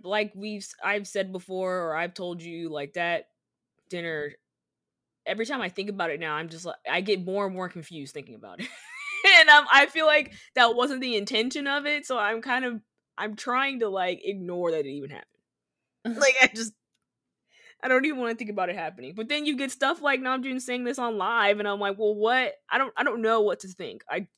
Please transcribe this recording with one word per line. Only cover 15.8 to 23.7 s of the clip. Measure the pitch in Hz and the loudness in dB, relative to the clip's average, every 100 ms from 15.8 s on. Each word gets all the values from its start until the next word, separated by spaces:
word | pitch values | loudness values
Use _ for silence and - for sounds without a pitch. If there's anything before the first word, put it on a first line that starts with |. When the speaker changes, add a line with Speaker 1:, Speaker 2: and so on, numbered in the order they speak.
| _ _ 226 | _ _ -6
Speaker 2:
<laughs> | 233 | 2
Speaker 1:
Like, | 277 262 | 4 6
I | 262 | 4
just, | 220 226 - _ _ _ _ _ _ _ _ - _ | 2 -8 -10 _ _ _ _ _ _ _ _ -20 _
I | 254 | 2
don't | 254 285 | 4 4
even | 269 | 0
wanna | 240 226 | -4 -4
think | 220 | -6
about | 208 180 | -2 -2
it | 185 | -2
happening. | 160 185 127 190 | -6 -8 -12 -8
But | 226 | -4
then | 294 294 | -2 0
you | 262 | -2
get | 277 | -2
stuff | - 269 330 | 0 0 0
like | 285 269 | 0 0
Namjoon | 262 262 262 262 | 0 -2 -2 -6
saying | 254 247 | -4 -4
this | 247 269 | -4 -4
on | 240 220 | -4 -2
live, | 190 233 202 208 | 0 4 4 4
and | 208 | 2
I'm | 202 | -2
like, | 202 196 | -2 0
"Well, | 214 214 | 0 2
what?" | 220 254 240 - - | 4 4 0 -4 -2
I | 233 | 0
don't, | 269 - | 0 -2
I | |
don't | 262 233 | -2 0
know | 220 226 | 2 2
what | 208 - | 2 0
to | |
think. | 185 | -6